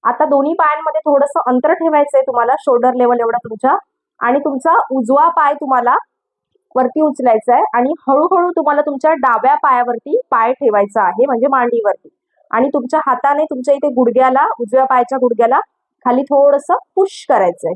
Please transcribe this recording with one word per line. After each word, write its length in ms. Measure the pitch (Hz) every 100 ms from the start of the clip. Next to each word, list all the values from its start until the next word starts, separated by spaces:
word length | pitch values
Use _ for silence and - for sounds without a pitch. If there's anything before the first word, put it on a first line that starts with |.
आता 220 | 220 247
दोन्ही 280 | 302 277 285
पायांमध्ये 480 | 339 311 302 320 302
थोडंसं 400 | 311 285 285 359 247
अंतर 260 | 254 302
ठेवायचंय 480 | 339 330 302 285 285
तुम्हाला, 320 | 269 240 233 277
शोल्डर 360 | - 240 247
लेवल 260 | 254 240 247
एवढा 180 | 233 240
तुमच्या. 320 | 226 220 254 370 _ _ _ _
आणि 180 | 240 269
तुमचा 400 | 294 269 320 370 -
उजवा 380 | 262 220 277 330
पाय 260 | 330 294
तुम्हाला 400 | 294 285 262 240 220 - _ _ _ _ _ _ 254
वरती 240 | 254 302
उचलायचा 540 | 311 - 247 220 -
आहे 100 | 247 440
आणि 180 | 240 247 330 -
हळूहळू 420 | 277 339 370 349
तुम्हाला 300 | 349 294 285
तुमच्या 320 | 294 277 311
डाव्या 420 | 320 254 226 247
पायावरती 680 | 294 294 254 247 233 - 440 -
पाय 220 | 240 226
ठेवायचा 500 | 262 269 208 202 220
आहे, 240 | 185 185 277
म्हणजे 200 | 240 262
मांडीवरती. 640 | 269 240 233 208 - - _ _ _ _
आणि 180 | 220 269
तुमच्या 320 | 285 247 311 294
हाताने 380 | 247 277 285
तुमच्या 300 | 311 262 254
इथे 140 | 277 294
गुडघ्याला, 600 | 240 240 240 262 262 311 -
उजव्या 240 | 233 254
पायाच्या 340 | 262 254 247 269
गुडघ्याला 420 | 247 233 233 269 440 _ _ _
खाली 180 | - 247
थोडंसं 520 | 269 285 285 285 285 349 _
पुश 320 | - 381 - -
करायचंय. 440 | 226 185 165 -